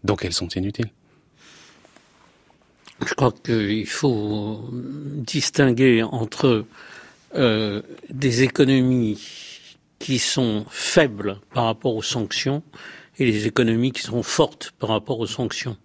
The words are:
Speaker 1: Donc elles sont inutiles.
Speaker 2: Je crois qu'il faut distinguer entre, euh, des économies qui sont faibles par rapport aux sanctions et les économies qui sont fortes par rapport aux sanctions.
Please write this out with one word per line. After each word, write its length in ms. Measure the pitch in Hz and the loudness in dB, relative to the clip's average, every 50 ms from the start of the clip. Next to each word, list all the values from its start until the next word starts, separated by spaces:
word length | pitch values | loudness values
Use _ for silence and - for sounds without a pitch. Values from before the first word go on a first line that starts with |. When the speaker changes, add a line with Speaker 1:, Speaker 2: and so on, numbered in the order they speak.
| - | 2
Speaker 1:
Donc 180 | 98 101 - - | 0 0 0 -2
elles 80 | 90 | -4
sont 160 | 85 - 92 | -4 -4 -6
inutiles. 440 | 87 - 95 95 101 - - 113 101 _ _ _ _ _ _ _ _ _ _ - - - - - - _ _ _ - _ - _ _ _ _ _ _ _ _ _ _ _ _ _ _ _ _ _ - - - - | -4 -4 -4 -4 -4 -4 -4 -6 -6 _ _ _ _ _ _ _ _ _ _ -20 -20 -20 -20 -20 -20 _ _ _ -20 _ -20 _ _ _ _ _ _ _ _ _ _ _ _ _ _ _ _ _ -20 -10 -8 -6
Speaker 2:
Je 60 | - - | -4 0
crois 180 | - 135 120 | 2 2 2
qu'il 560 | - - _ - 117 110 104 101 107 110 101 | 2 -2 _ -2 0 0 0 0 -2 -2 -4
faut 720 | - - - 151 139 120 107 104 104 107 107 104 107 110 110 110 127 123 | -4 -4 0 0 0 0 0 -2 -2 -4 -4 -4 -6 -8 -8 -10 -10 -10
distinguer 1300 | 123 127 131 139 151 143 143 143 151 120 - - 147 - - - - 143 131 117 117 135 131 120 113 113 | -10 -10 -10 -12 -10 -10 -10 -8 -8 -8 -4 -4 -2 -2 0 2 4 4 4 6 6 6 6 6 4 2
entre, 640 | - - 120 113 104 - - - 135 117 107 110 - - - - - - - - - - _ _ _ - | 0 -4 -4 -4 -6 -2 2 2 4 4 2 0 -6 -16 -20 -20 -20 -20 -20 -20 -20 -20 _ _ _ -2
euh, 480 | - 131 117 107 110 110 104 101 107 - - - - - - | 2 2 2 2 2 0 -2 -4 -6 -8 -12 -20 -20 -16 -14
des 340 | - 131 139 135 117 120 131 | -8 -2 0 0 2 2 2
économies 800 | 120 - - 143 131 135 131 127 127 127 123 117 107 104 - - - - - - - - - - - - _ _ _ _ _ | 2 4 4 4 6 6 4 4 4 2 2 2 0 -2 -4 -10 -18 -18 -18 -18 -18 -20 -20 -20 -20 -20 _ _ _ _ _
qui 200 | - - 135 120 | -4 -2 -2 0
sont 460 | - - - 143 127 117 107 107 107 - | 0 0 0 2 2 2 0 -2 -6 -8
faibles 680 | - - - - - 175 156 127 104 101 101 101 98 101 _ _ - | -8 -4 -4 4 6 6 6 6 2 -4 -4 -4 -6 -6 _ _ -2
par 100 | 131 117 | 0 0
rapport 320 | 113 110 - - 135 113 | 0 -2 0 -2 -2 -2
aux 60 | 110 | -2
sanctions 600 | - - - 120 107 - - - - 135 139 151 - - - - - - - - - _ _ | -4 -4 -4 -4 -4 -4 -4 -4 -2 -2 -2 -2 -6 -10 -20 -20 -20 -20 -20 -20 -20 _ _
et 60 | - 135 | 0 2
les 240 | 120 107 104 104 | 2 2 2 0
économies 460 | 113 - - 123 113 113 113 120 131 127 | 0 2 2 4 4 2 2 0 0 -2
qui 80 | - | -4
sont 200 | - - 113 120 | -8 -4 -4 -4
fortes 520 | 104 - - - 151 - - _ - - _ _ | -2 0 4 2 2 2 2 _ -16 -16 _ _
par 80 | - 104 | -2 -2
rapport 320 | 110 107 - - 131 113 | -2 -2 -2 -4 -4 -4
aux 60 | 117 | -4
sanctions. 500 | - - - 123 - - - - 127 107 - | -6 -4 -4 -4 -4 -4 -6 -8 -8 -10 -10